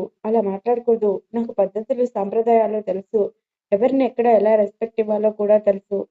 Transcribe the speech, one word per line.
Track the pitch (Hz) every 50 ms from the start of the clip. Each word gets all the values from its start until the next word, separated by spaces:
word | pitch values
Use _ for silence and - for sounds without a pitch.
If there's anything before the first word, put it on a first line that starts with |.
| 190 - - _ -
అలా | 220 226 226
మాట్లాడకూడదు. | 202 196 190 196 - 233 240 233 233 240 233 220 214 208 190 - - _
నాకు | 220 233 226 233
పద్ధతులు, | - - 196 190 - 214 220 - 269 240 247
సాంప్రదాయాలు | 240 - 208 196 196 208 226 226 233 233 226 214 208 214 214
తెలుసు. | 208 - 185 190 - _ - 214 190 - - _ _ _ _ _ _ _
ఎవరిని | 202 196 240 262 269 269 262
ఎక్కడ | 226 240 - 233
ఎలా | 240 226 202 202 214 220
రెస్పెక్ట్ | 214 202 202 - _ 226 226 - -
ఇవ్వాలో | 214 214 214 208 214 214
కూడా | 214 - 208 202 214 214
తెలుసు. | 214 208 196 196 - _ 202 196 202 -